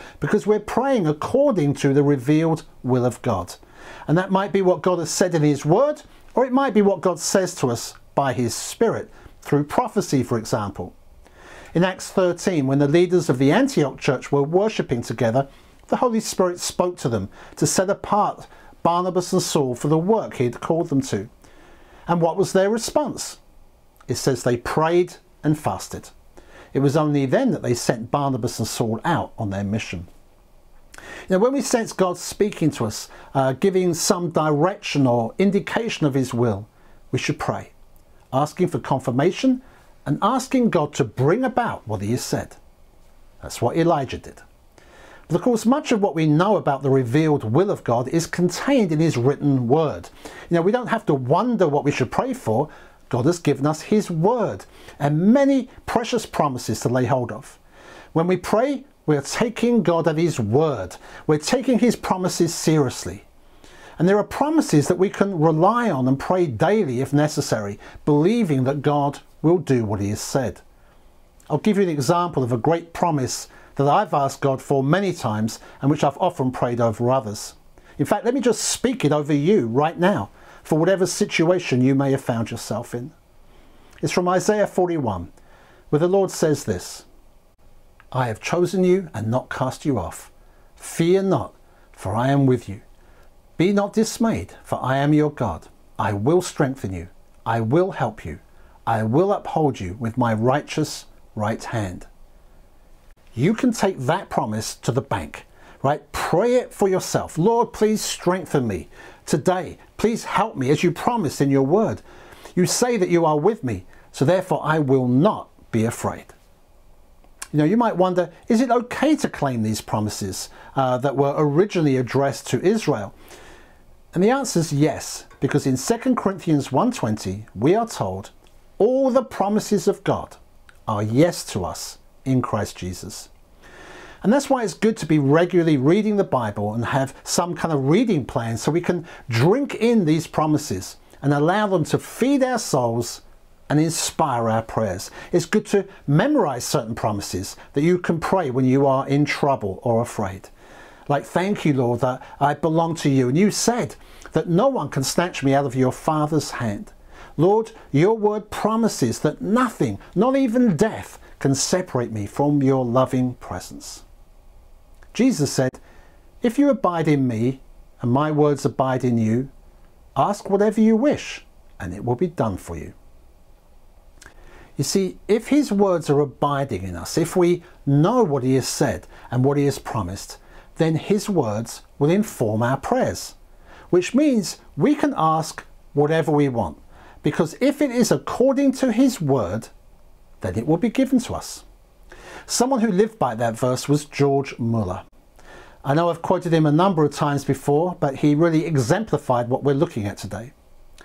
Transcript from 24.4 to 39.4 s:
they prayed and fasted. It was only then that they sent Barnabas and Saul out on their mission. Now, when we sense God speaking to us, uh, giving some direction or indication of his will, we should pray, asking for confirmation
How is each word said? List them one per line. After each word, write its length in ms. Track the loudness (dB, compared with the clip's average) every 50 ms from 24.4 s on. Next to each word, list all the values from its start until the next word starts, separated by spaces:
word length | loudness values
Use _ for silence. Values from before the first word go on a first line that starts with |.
they 140 | 0 -2 -2
prayed 600 | -2 -2 -2 -2 0 0 2 2 2 2 0 -4 -18 _ _ _ _ -2
and 120 | 0 0 0
fasted. 520 | -2 -4 -4 -6 -8 -12 -14 -14 -14 -16 -20 -20 -20 -20 -20 -20 -20 -20 -20 -20 -12 -6 -2
It 60 | 0
was 160 | 2 2 2
only 280 | 2 2 2 0 0 0
then 280 | 2 2 2 2 2
that 100 | 0 -2
they 120 | -2 -2 -2
sent 360 | -2 0 -2 -2 -2 -2 -4
Barnabas 480 | -2 -2 0 -2 -2 -2 -4 -4 -4 -4
and 80 | -6
Saul 340 | -4 -4 -4 -4 -2 -4 -4 -2
out 280 | -2 -2 -2 -2 -6 -8 -8
on 120 | -6 -6
their 140 | -4 -4 -4
mission. 440 | -2 -4 -4 -4 -6 -10 -12 -12 -14 -20 -20 _ _ _ _ _ _ _ -20 _ -20 -20 -20 -20 -20 -20 -20 -20 -18 -18 -12 -4 0
Now, 80 | 2 2
when 140 | 2 2
we 100 | 2 0
sense 300 | -2 0 0 -2 -2 -2
God 260 | -2 -2 -2 -2 -2 -6
speaking 520 | -10 -6 -2 -2 -2 -2 0 0 -2 -2
to 120 | 0 -2 -4
us, 240 | -6 -6 -8 -12 -16 -18 -20 -12 -6
uh, 200 | -2 0 0 0
giving 420 | 0 0 0 2 2 2 0 0 0
some 360 | 0 0 0 0 0 0 -2
direction 760 | -2 0 0 2 2 2 2 0 0 -4 -8 -4 0 2 2
or 280 | 4 2 2 0 -2 0 0
indication 640 | 0 2 2 0 -2 -2 -4 -4 -4 -4 -4 -2 -2
of 100 | 0 0
his 200 | 0 -2 -2 0
will, 320 | 0 0 0 0 -2 -6 -12 _ _ -20 -20 -20 -20 -10 -6
we 60 | -6 -4
should 200 | -4 -4 -6 -4
pray, 320 | -4 -6 -6 -6 -8 -14 -20 -20 -20 -20 -20 -20 _ _ -20 -20 _ -4
asking 360 | -2 -2 -2 -2 -2 -2 -2 -2
for 120 | -2 -4
confirmation 840 | -2 -2 -4 -2 -2 -2 0 2 2 2 2 0